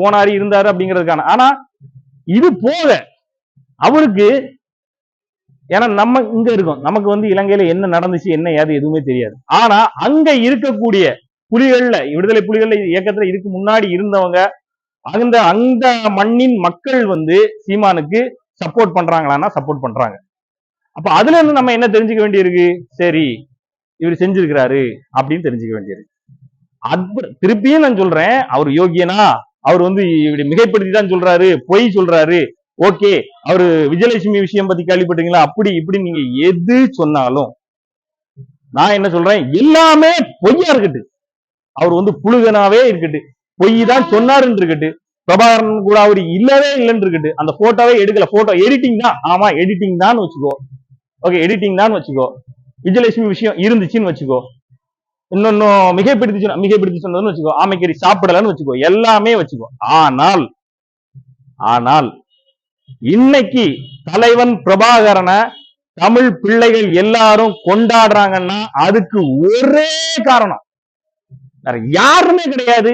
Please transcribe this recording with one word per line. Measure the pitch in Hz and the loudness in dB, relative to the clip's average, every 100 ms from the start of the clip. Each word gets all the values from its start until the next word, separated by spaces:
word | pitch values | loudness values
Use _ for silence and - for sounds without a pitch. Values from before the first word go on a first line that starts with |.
போனாரு, | 202 208 202 202 | 0 2 2 0
இருந்தாரு | 202 202 208 | 0 2 2
அப்படிங்கிறதுக்கான. | 185 185 180 165 160 156 | -2 -2 -2 -2 -2 0
ஆனா | 220 262 269 - _ - - _ _ - | 2 2 0 -8 _ -20 -20 _ _ -4
இது | 202 339 214 | 2 2 2
போக | 233 339 302 170 - _ _ _ _ _ _ - | -2 0 0 0 -4 _ _ _ _ _ _ -2
அவருக்கு, | 175 302 294 196 208 269 - - _ _ _ _ _ _ _ _ _ _ - | 2 2 2 4 2 2 -4 -16 _ _ _ _ _ _ _ _ _ _ -6
ஏன்னா | 185 233 202 | -2 0 0
நம்ம | 220 262 220 226 | 0 0 0 -2
இங்க | 233 214 | 0 0
இருக்கோம், | 165 135 143 | -2 -4 -4
நமக்கு | 208 202 | -2 -2
வந்து | 208 214 | -2 0
இலங்கையில | 190 196 202 175 | 0 0 0 0
என்ன | 175 190 | 0 -2
நடந்துச்சு, | 170 180 175 196 | -2 -2 -4 -2
என்ன | 156 170 151 | -2 -2 -2
ஏது, | 156 147 | 0 -2
எதுவுமே | 151 156 131 | -2 -2 -2
தெரியாது. | 127 110 - - 165 | -2 -4 -10 -2 0
ஆனா | 233 208 220 - 202 | 4 2 2 -2 0
அங்க | 302 311 269 233 | 2 2 2 0
இருக்கக்கூடிய | 262 277 208 233 196 156 - _ _ _ | 0 -2 -4 -2 0 0 -2 _ _ _
புலிகள்ல, | 226 262 247 247 196 135 151 | 0 2 2 2 -2 -4 -2
விடுதலை | 202 220 | 0 0
புலிகள்ல | 190 220 226 208 185 | 0 -2 0 -2 -2
இயக்கத்துல | 180 196 202 190 | -2 -4 -4 -4
இதுக்கு | 185 196 | -4 -8
முன்னாடி | 185 202 220 208 175 | -6 -2 0 0 -4
இருந்தவங்க, | 208 196 180 180 190 - _ _ _ _ - | -2 -2 0 0 -2 -4 _ _ _ _ -8
அந்த, | 196 240 233 220 | -4 0 2 2
அந்த | 226 254 247 254 240 214 196 | 2 0 0 0 0 -2 -2
மண்ணின் | 214 233 254 226 175 | -2 0 0 0 -2
மக்கள் | 170 269 262 214 | -4 -4 -2 -2
வந்து | 165 156 185 214 - | -2 0 2 0 -2
சீமானுக்கு | - 202 202 175 151 220 254 - _ - | -6 -2 0 -2 -2 -4 -4 -10 _ -14
சப்போர்ட் | 170 233 214 180 | -6 -2 0 -2
பண்றாங்களான்னா | 165 165 143 143 196 - | -2 -2 -2 -2 -2 -6
சப்போர்ட் | 135 147 | -8 -8
பண்றாங்க. | 127 117 117 101 _ _ _ _ _ _ _ - | -8 -6 -6 -8 _ _ _ _ _ _ _ -10
அப்ப | 160 156 | -2 0
அதுல | 240 330 | 2 2
இருந்து | 302 285 | 2 0
நம்ம | 254 233 | 0 0
என்ன | 240 | 0
தெரிஞ்சுக்க | 214 220 220 | 0 0 -2
வேண்டியிருக்கு? | 214 196 180 180 175 175 - - | 0 0 0 2 0 -2 -10 -4
சரி, | 175 160 147 113 135 _ _ _ _ - | -2 0 -2 -6 -14 _ _ _ _ -8
இவர் | 165 170 | -6 -2
செஞ்சிருக்கிறாரு | 185 190 160 143 127 139 123 107 _ 131 | -2 0 0 0 0 -2 -4 -8 _ -6
அப்படின்னு | 135 165 156 | -4 -6 -6
தெரிஞ்சுக்க | 120 113 110 | -6 -8 -10
வேண்டியிருக்கு. | 101 98 - _ _ _ _ _ _ _ | -12 -16 -20 _ _ _ _ _ _ _
அப்புறம் | 117 170 185 214 208 - | -6 -6 -6 -10 -12 -4
திருப்பியும் | 185 214 254 311 | -2 0 2 2
நான் | 285 202 | 2 0
சொல்றேன், | 190 160 180 262 - | 0 0 0 0 -2
அவர் | 131 147 147 | -2 0 0
யோகியனா, | 185 170 175 202 196 120 - _ 135 | 0 0 -2 0 0 0 -8 _ -2
அவர் | 175 180 | 0 0
வந்து | 196 180 160 | -2 0 0
இப்படி | 151 147 143 | 0 -2 -2
மிகைப்படுத்தி | 165 233 208 190 | 0 0 0 -2
தான் | 208 196 | -2 -2
சொல்றாரு, | 185 180 175 185 151 - | 0 0 2 2 0 0
பொய் | 196 233 190 | 0 2 0
சொல்றாரு, | 180 165 156 175 131 - _ - | 2 2 2 0 -2 -8 _ -2
ஓகே. | 185 190 202 165 - _ - | 0 2 0 0 -4 _ -2
அவரு | 180 180 160 143 | 0 2 2 0
விஜயலட்சுமி | 170 240 220 196 202 | 0 0 0 -2 -2
விஷயம் | 190 202 190 | -2 -2 -2
பத்தி | 180 | -4
கேள்விப்பட்டீங்களா, | 175 185 170 170 170 175 147 | -2 -2 -2 -2 0 0 0
அப்படி | 208 208 175 | -2 -2 -4
இப்படி | 160 196 180 | -4 -4 -4
நீங்க | 160 131 127 170 | -6 -6 -2 0
எது | 175 180 254 262 214 | 0 0 2 0 0
சொன்னாலும் | 156 147 123 139 120 - _ _ _ _ _ _ _ - - _ _ | -2 -2 -2 -2 -4 -10 _ _ _ _ _ _ _ -20 -20 _ _
நான் | 135 190 202 | 0 2 2
என்ன | 196 | 0
சொல்றேன், | 170 180 208 127 165 | 0 0 0 -2 0
எல்லாமே | 294 320 320 311 320 339 226 - | 4 6 6 4 4 2 -4 -2
பொய்யா | 185 311 349 | 0 2 2
இருக்கட்டு, | 262 196 127 - _ _ _ _ _ _ 135 | 0 0 -4 -12 _ _ _ _ _ _ -4
அவர் | 175 170 | 0 0
வந்து | 202 - | -2 -2
புழுகனாவே | 208 247 226 208 196 220 254 | 0 2 2 2 2 4 2
இருக்கட்டு, | 180 160 147 - _ _ - | 0 -6 -8 -12 _ _ -2
பொய் | 196 226 233 | 0 2 2
தான் | 262 254 | 2 2
சொன்னாருன்னு | 208 240 269 254 202 | 2 4 4 2 0
இருக்கட்டு, | 170 156 156 160 _ _ - | -2 -2 -6 -8 _ _ -2
பிரபாகரன் | 190 233 226 220 214 196 | 2 4 2 0 -2 2
கூட | 208 208 | 4 4
அவரு | 196 170 180 | 2 0 0
இல்லவே | 254 277 285 277 | 2 4 2 0
இல்லைன்னு | 233 226 196 | 0 0 -2
இருக்கட்டு, | 165 151 160 | -2 -2 -2
அந்த | 156 - | -2 0
போட்டோவே | 220 220 240 233 | 0 2 2 2
எடுக்கல, | 196 208 180 | 2 0 2
போட்டோ | 208 214 180 | 2 2 2
எடிட்டிங் | 214 269 254 226 | 2 2 0 0
தான், | 240 - 156 | -2 -2 -2
ஆமா | 180 202 156 | 0 0 0
எடிட்டிங் | 190 185 196 175 | -2 -2 -4 0
தான் | 190 233 | 0 0
வச்சுக்கோ, | 175 147 139 135 135 - _ _ _ _ | -4 -6 -6 -6 -12 -20 _ _ _ _
ஓகே | 180 180 170 | -2 0 0
எடிட்டிங் | 214 202 185 | -2 -2 0
தான் | 220 202 | 0 -2
வச்சுக்கோ, | 151 135 127 - - - _ _ | -4 -4 -4 -6 -20 -20 _ _
விஜயலட்சுமி | 170 214 233 226 214 | -2 0 0 0 -4
விஷயம் | 185 220 170 | -2 -4 -2
இருந்துச்சுன்னு | 202 233 180 226 190 | 0 0 0 -2 -4
வச்சுக்கோ, | - 135 127 - _ _ _ _ _ _ _ _ | -4 -4 -4 -6 _ _ _ _ _ _ _ _
இன்னொன்னும் | 185 214 208 214 202 185 180 | -2 0 2 2 4 2 2
மிகைப்படுத்தி | 202 240 240 202 | 0 0 -2 -2
சொன்ன, | 202 165 | -4 -2
மிகைப்படுத்தி | 196 208 185 170 | 0 0 0 -6
சொன்னதுன்னு | 190 175 214 | -6 -4 -4
வச்சுக்கோ, | 165 156 151 | -4 -4 -2
ஆமைக்கறி | 190 185 175 156 | -2 -2 -4 -2
சாப்பிடலன்னு | 185 196 185 175 214 | 0 0 0 0 -2
வச்சுக்கோ, | 151 139 127 156 | -4 -6 -2 0
எல்லாமே | 208 226 214 220 226 | 2 2 0 0 -2
வச்சுக்கோ. | 160 117 113 127 107 160 | -4 -10 -16 -12 -2 2
ஆனால், | 151 131 170 190 123 _ _ _ _ _ _ - - _ _ - 104 | 2 2 0 0 -4 _ _ _ _ _ _ -20 -20 _ _ -8 -2
ஆனால் | 120 120 151 120 - _ _ _ _ _ _ - 131 117 | -2 2 0 0 -8 _ _ _ _ _ _ -20 -8 -2
இன்னைக்கு | 208 262 277 202 254 190 135 131 - | 2 4 2 0 -2 -2 -4 -12 -20
தலைவன் | - 190 233 240 247 196 190 | -6 0 2 2 0 -2 0
பிரபாகரனை | 190 226 240 214 190 180 202 233 - _ _ _ - | 2 4 4 4 2 2 0 -2 -8 _ _ _ -2
தமிழ் | 185 240 254 175 | 2 4 2 0
பிள்ளைகள் | 202 226 233 226 202 170 | 0 2 2 2 0 0
எல்லாரும் | 208 226 220 214 226 185 | 0 2 4 4 0 -2
கொண்டாடுறாங்கன்னா | 170 208 226 233 220 208 196 190 180 208 220 135 | -2 0 2 2 4 2 0 -2 -4 -6 -6 -2
அதுக்கு | 170 214 175 214 147 135 180 | 0 0 0 -2 0 0 2
ஒரே | 233 269 294 311 311 - 311 262 | 2 2 2 0 -4 -6 -4 0
காரணம் | 247 202 - - _ _ _ _ _ _ - - _ 131 | 2 0 -6 -16 _ _ _ _ _ _ -20 -20 _ -10
வேற | 120 117 165 | -8 -4 0
யாருமே | 254 339 359 349 320 | 2 4 2 0 -2
கிடையாது, | 262 247 233 226 | -4 0 0 0